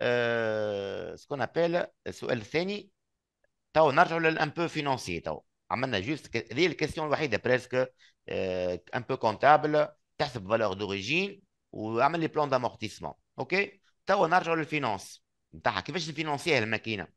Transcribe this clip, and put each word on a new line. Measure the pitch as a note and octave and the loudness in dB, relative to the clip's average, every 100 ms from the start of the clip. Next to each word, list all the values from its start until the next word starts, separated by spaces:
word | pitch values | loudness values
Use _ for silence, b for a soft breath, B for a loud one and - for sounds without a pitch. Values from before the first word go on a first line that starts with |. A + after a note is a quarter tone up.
آه، | B2 A#2+ A#2 A#2 A2+ G#2+ G#2 G2+ G2 G2 F2 E2+ | 0 2 2 2 0 0 -2 -2 -4 -6 -8 -12
سكون | - C#3+ | -10 -4
ابيل | A2+ D#3+ E3+ E3+ - _ - | -2 0 0 0 -4 _ -14
السؤال | - C#3 B2 | -8 -4 -4
الثاني. | G#2 D3+ F#3 G#3 - _ _ _ _ _ _ _ _ | -2 -2 -2 -4 -12 _ _ _ _ _ _ _ _
توا | D#3 D#3 | 4 6
نرجعوا | C#3 E3+ E3 | 6 4 4
لل | D#3+ D#3+ | 2 2
un | D3+ | 0
peu | D#3+ E3 | -2 -4
financier | D#3 C#3+ B2+ - E2+ | -2 -2 -2 -4 -6
توا. | D#2+ D2+ - _ - | -6 -8 -10 _ -6
عملنا | G2+ C3 G#2 | -2 0 -2
جوست | G2+ D#3 - | -2 -6 -6
ك-، | A#2 - | -6 -4
هذه | B2 F3+ | 0 0
الكيستيون | C#3 D3+ - D3+ | 2 -2 -2 -2
الوحيدة | C3+ D3 G2+ | 0 2 0
بريسك، | A#2 B2+ - B2+ B2+ b b _ - | 2 2 2 0 0 b b _ -8
آه، | F#2 F#2+ F#2 F2+ F2+ - A#2 | -4 -2 -2 -2 -4 -6 -8
un | |
peu | A#2 C3 | -4 -2
comptable، | A2+ G2 C3+ D3+ D3+ D3+ D3+ - _ - | 0 4 6 6 4 2 0 -4 _ -6
تحسب | D3 B2 F#2 | -6 -6 0
فالور | A2+ G#2+ | 2 2
دوريجين | F#2 G2+ G2 G2 D#3+ G3 G3 _ _ _ | -2 -4 -4 -2 -2 -2 -8 _ _ _
وعمل | G#2+ G#2+ A2+ C#3 E3+ | -10 -4 0 2 2
لي | D#3 | -2
بلان | D3+ D3 | -2 0
دامورتيسمون. | C3 A#2 - G#2+ - D2 - _ - | 0 -2 -6 -10 -8 -12 -12 _ -12
اوكي؟ | C3+ F#3 G3+ - _ _ - | -4 -2 -4 -8 _ _ 0
توا | G3+ E3 | 2 4
نرجعوا | F3+ E3 E3 | 4 2 0
للفينانس | D3 D3+ B2+ G2 - - _ _ _ D#2+ | 0 -2 0 -2 -4 -18 _ _ _ -4
نتاعها، | A#2+ G2 | -2 0
كيفاش | - E3 D#3+ | -2 -4 -6
نفينانسيها | D3 D#3+ C#3+ F3 C#3 | -6 -4 -2 2 2
الماكينة؟ | A2 A2 - G#2 D#2+ | 2 -2 -2 -6 -8